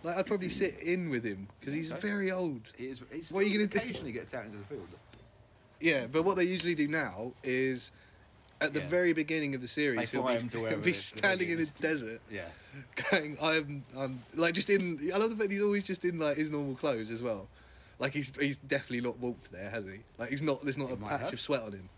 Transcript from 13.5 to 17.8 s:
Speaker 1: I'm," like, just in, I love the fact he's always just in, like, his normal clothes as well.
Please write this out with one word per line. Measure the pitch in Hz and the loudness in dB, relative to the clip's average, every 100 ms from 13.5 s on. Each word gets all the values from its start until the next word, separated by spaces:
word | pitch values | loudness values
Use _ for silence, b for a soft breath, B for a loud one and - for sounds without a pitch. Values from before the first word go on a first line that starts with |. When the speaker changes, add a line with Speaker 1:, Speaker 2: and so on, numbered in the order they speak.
| 160 147 143 120 123 | 2 2 -8 -8 -4
Speaker 1:
I'm," | 135 131 117 151 | -4 -4 -8 2
like, | 165 | 2
just | 175 - | 2 4
in, | 196 180 156 175 | 4 4 0 0
I | 190 | 2
love | 220 | 2
the | 214 | 2
fact | 208 | 0
he's | 196 | 2
always | 208 202 | 2 2
just | 196 185 180 | 0 -2 -2
in, | 170 | 2
like, | 151 143 | 0 2
his | 156 | 0
normal | 147 143 127 | 0 -2 -2
clothes | 151 117 110 | 0 0 -2
as | 113 | -4
well. | 120 104 98 B B B | -2 -4 -6 B B B